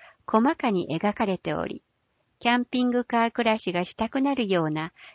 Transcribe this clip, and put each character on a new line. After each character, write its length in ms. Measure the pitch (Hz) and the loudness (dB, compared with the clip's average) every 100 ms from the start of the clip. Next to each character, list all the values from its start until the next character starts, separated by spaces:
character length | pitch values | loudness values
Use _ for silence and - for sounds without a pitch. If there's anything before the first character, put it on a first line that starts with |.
| - _ - | -20 _ 0
細 300 | 220 262 330 | 2 2 2
か 140 | 254 | 0
に 180 | 185 - | 0 -2
描 220 | 160 202 | -2 -2
か 120 | 208 | -2
れ 140 | 202 180 | -2 -2
て 160 | 165 | -4
お 120 | 156 165 | -4 -4
り、 160 | - _ _ _ _ _ _ | -8 _ _ _ _ _ _
キ 120 | 233 | 0
ャ 80 | 247 | 0
ン 80 | 247 | 0
ピ 180 | 247 | 0
ン 60 | 247 | 2
グ 140 | 240 | 0
カ 200 | - 233 | 0 0
ー 60 | 233 | 0
暮 200 | - 220 | 2 0
ら 80 | 220 | 0
し 140 | 185 | 0
が 120 | 175 | -2
し 120 | 180 - | -4 -4
た 120 | 226 | -4
く 120 | 277 | 0
な 140 | 277 | 0
る 140 | 262 202 | 0 0
よ 160 | 180 | 2
う 60 | 156 | 2
な 220 | 156 160 - - | -2 -6 -12 -20